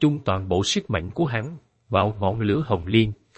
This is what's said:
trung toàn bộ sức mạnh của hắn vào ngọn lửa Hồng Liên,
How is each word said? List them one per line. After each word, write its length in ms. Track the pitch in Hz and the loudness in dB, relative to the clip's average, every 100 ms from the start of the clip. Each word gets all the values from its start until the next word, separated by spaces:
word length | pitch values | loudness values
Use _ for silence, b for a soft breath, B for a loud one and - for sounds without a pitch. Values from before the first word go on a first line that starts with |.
trung 180 | 151 143 | 0 0
toàn 240 | - 95 95 | -2 -2 0
bộ 160 | 92 | 0
sức 260 | 101 202 - | 2 -2 -2
mạnh 200 | 101 87 | -4 -4
của 140 | 127 | -4
hắn 320 | 160 117 127 165 _ _ - | -2 -2 -6 -12 _ _ -2
vào 280 | 98 104 104 | 0 0 0
ngọn 200 | 98 113 | -2 0
lửa 220 | 107 123 - | 0 0 0
Hồng 200 | 95 92 | -2 2
Liên, 260 | 113 107 - _ | 4 4 -2 _